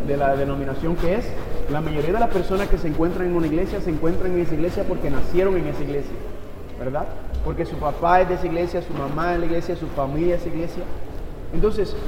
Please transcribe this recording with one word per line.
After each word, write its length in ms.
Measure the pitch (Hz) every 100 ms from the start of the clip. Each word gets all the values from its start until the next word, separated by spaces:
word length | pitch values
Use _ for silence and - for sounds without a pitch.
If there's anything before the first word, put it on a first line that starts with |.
| 139
de 100 | 143
la 180 | 156 139
denominación 600 | 139 139 139 131 165 170
que 180 | 165
es, 120 | 208 240 - - - -
la 80 | 147
mayoría 320 | 160 151 151
de 80 | 202
las 100 | 233
personas 380 | 196 170 190 202
que 100 | -
se 80 | 165
encuentran 400 | 151 165 175 185
en 80 | 170
una 100 | 165
iglesia, 340 | 156 190 202
se 120 | 180
encuentran 400 | 156 160 180 185
en 80 | 180
esa 160 | 170 156
iglesia 280 | 175 190 190
porque 240 | 175 143
nacieron 460 | 139 - 175 190 185
en 100 | 151
esa 160 | 147
iglesia, 280 | 147 143 - - - - - - - -
¿verdad? 260 | 123 139 190 - - - 156
Porque 220 | 147 165
su 80 | 147
papá 460 | 147 139 170 180
es 80 | 185
de 60 | 180
esa 120 | 175
iglesia, 340 | 165 175 175
su 120 | 170
mamá 340 | 151 139 143 170
es 60 |
de 60 | 175
la 40 | 170
iglesia, 300 | 170 170 170
su 100 | 156
familia 440 | - 139 143 175 175
es 60 |
de 60 | 175
esa 80 | 156
iglesia. 260 | 170 - - - - - - - -
Entonces, 420 | 165 202 214 190 -